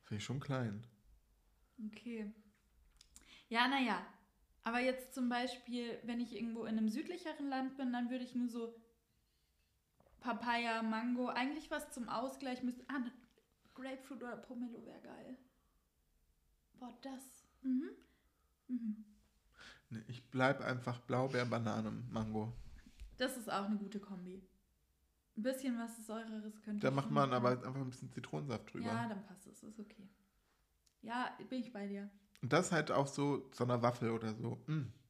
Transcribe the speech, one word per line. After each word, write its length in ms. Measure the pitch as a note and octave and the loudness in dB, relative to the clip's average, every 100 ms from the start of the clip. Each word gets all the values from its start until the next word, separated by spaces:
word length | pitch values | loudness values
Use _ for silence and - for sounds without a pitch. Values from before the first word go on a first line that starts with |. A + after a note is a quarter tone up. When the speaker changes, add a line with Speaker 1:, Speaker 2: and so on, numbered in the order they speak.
Speaker 1:
finde 140 | - G#2+ | -4 -4
ich 40 | |
schon 160 | - C3 | -2 -2
klein. 460 | C#3 C3 A#2 G2+ A#2+ _ - - _ _ _ _ _ - G#3+ | 0 0 0 -2 -10 _ -20 -20 _ _ _ _ _ -10 -10
Speaker 2:
Okay. 440 | - A#3+ A3+ G#3 - - _ _ _ - _ - - - - - | -8 -8 -6 -6 -10 -20 _ _ _ -20 _ -20 -20 -20 -20 0
Ja, 180 | A3+ B3+ | 4 6
na 100 | C#4 | 6
ja. 260 | B3 F3+ - - _ _ _ _ | 4 2 0 -14 _ _ _ _
Aber 160 | A3+ A#3+ | 0 4
jetzt 340 | B3+ B3+ - | 4 2 -4
zum 160 | C4+ B3 | 0 2
Beispiel, 680 | B3 B3 - - A#3+ A#3 - | 2 0 -2 -4 -4 -2 -6
wenn 160 | A3 A#3+ | -4 -2
ich 160 | A#3+ | -2
irgendwo 280 | A3+ A#3 A3+ | -2 -2 -2
in 120 | - A3 | 0 4
einem 120 | A3 | 4
südlicheren 580 | A#3 D#4+ F4+ D#4 D4+ C#4 | 2 -2 -4 -4 -4 -2
Land 300 | C4 C4 C4+ | 0 -2 -2
bin, 160 | B3+ | 0
dann 160 | A#3+ A#3+ | 2 0
würde 160 | B3+ | -2
ich 100 | B3 | -2
nur 140 | B3 A#3+ | 0 0
so 260 | A#3 A3+ - - _ _ _ _ _ _ _ _ _ _ _ - - | 0 -6 -8 -20 _ _ _ _ _ _ _ _ _ _ _ -20 -6
Papaya, 640 | B3+ G#3+ A#3+ A#3+ A#3 A3+ | -2 0 2 2 4 2
Mango, 440 | A3 A3 A#3+ B3 B3 | 2 2 2 2 2
eigentlich 420 | - C4 D4+ - | 2 0 -2 -4
was 200 | D4+ D4 | -4 -4
zum 180 | B3+ A#3 | -8 -4
Ausgleich 540 | A3 C4 C4 C4+ B3 | -2 -2 -2 -4 -2
müsste, 200 | B3+ B3 - | -2 -4 -4
ah, 100 | C#4 | -2
ne, 120 | A#3+ - - _ _ _ _ | -2 -6 -20 _ _ _ _
Grapefruit 500 | - C4 C4 - B3+ | -10 -8 -8 -8 -8
oder 140 | A#3+ G#3+ | -6 -8
Pomelo 480 | - B3 A#3+ A#3+ | -8 -6 -6 -6
wär 140 | - - | -12 -14
geil. 380 | - - - B3+ - _ _ _ _ _ _ _ _ _ _ _ _ - | -14 -14 -14 -14 -18 _ _ _ _ _ _ _ _ _ _ _ _ -16
Boah, 180 | B3 B3 | -16 -12
das. 200 | C4+ C4 - - _ _ | -10 -10 -12 -20 _ _
Mhm. 280 | C4 B3+ F4 - - _ _ _ _ _ - | 2 4 2 -6 -20 _ _ _ _ _ -4
Mhm. 380 | B3 A3+ G#3 G#3+ - _ _ _ - - - _ | -2 0 -4 -8 -20 _ _ _ -20 -20 -20 _
Speaker 1:
Nee, 140 | A2 - | -10 -8
ich 220 | A#2+ - | -12 -4
bleib 320 | B2+ C3 C#3 | 4 6 6
einfach 380 | B2+ B2+ A#2+ A#2+ | 0 0 -2 -4
Blaubeer, 440 | - B2 C3+ B2+ | 2 4 4 4
Banane, 460 | B2 A#2 A2+ A2 A2 A2 A#2+ | 4 2 2 2 0 -4 -2
Mango. 440 | A2+ A2 A2 A2 - - - - - - - | -2 0 0 -2 -6 -12 -14 -18 -16 -16 -2
Speaker 2:
Das 200 | C4 C4 | -2 -2
ist 120 | G#3+ | 0
auch 160 | G3 | 0
eine 120 | G3+ G#3 | 2 0
gute 220 | G3 G3+ | -2 -6
Kombi. 440 | G3+ F#3 F3+ F#3+ - _ _ _ _ _ _ _ _ - | -8 -10 -8 -12 -14 _ _ _ _ _ _ _ _ -2
Ein 60 | |
bisschen 340 | A#3+ C4 C4+ A#3 | 0 0 0 0
was 280 | A#3 A3+ | -2 -8
Säureres 560 | A3 A3 A3+ A3 G#3+ - | -6 -6 -4 -6 -8 -10
könnte 200 | - G#3 | -4 2
Speaker 1:
Da 80 | C#3 | 4
Speaker 2:
ich 60 | |
Speaker 1:
macht 100 | C#3 | 2
Speaker 2:
schon 80 | C#3 | 4
Speaker 1:
man 200 | D3 C3+ | 4 6
aber 220 | B2+ B2 | 6 4
Speaker 2:
machen. 100 | B2 | 4
Speaker 1:
einfach 160 | B2+ C3+ | 0 -4
ein 80 | C3 | -4
bisschen 220 | B2 B2+ | -6 -8
Zitronensaft 640 | C3 A#2+ D3+ C#3+ A2 - | -8 -4 -4 -2 -4 -4
drüber. 120 | - - | -6 -2
Speaker 2:
Ja, 200 | - A#3 | 0 -2
dann 160 | G3 | -4
passt 220 | - F#3+ - | -8 -16 -18
es, 160 | - | -16
ist 160 | - - | -14 -12
okay. 300 | - - G3 _ _ _ _ _ _ _ _ _ | -14 -14 -20 _ _ _ _ _ _ _ _ _
Ja, 280 | A3 A#3+ A#3+ B3 G3 | -6 -4 -4 -6 -6
bin 120 | B3+ | -4
ich 100 | A3 | -4
bei 160 | G3+ G3+ | -6 -4
dir. 220 | G3+ G3+ - _ - | -4 -8 -14 _ -6
Speaker 1:
Und 100 | A#2 | 6
das 180 | D3 F3+ | 6 6
halt 200 | E3 D#3 | 4 6
auch 160 | - C#3 | 4 4
so, 420 | - C#3+ C3+ - | 4 4 2 -2
so 100 | - | 0
einer 180 | B2 B2 | 4 6
Waffel 300 | A#2+ A#2+ A2+ | 6 4 2
oder 220 | A2+ A2+ | 2 0
so. 260 | A2 A#2+ - - | -2 -4 -4 -2
Mm. 240 | D#3 A2 - | -2 -2 -8